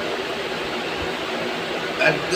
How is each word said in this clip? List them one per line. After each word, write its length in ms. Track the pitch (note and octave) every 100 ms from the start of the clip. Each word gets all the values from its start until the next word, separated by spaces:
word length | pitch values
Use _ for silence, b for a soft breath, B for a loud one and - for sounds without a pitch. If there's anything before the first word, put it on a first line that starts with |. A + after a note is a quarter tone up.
| - - - - - - - - - - - - - B2+ B2 - - - - - D3+
আর, 80 | D3+ -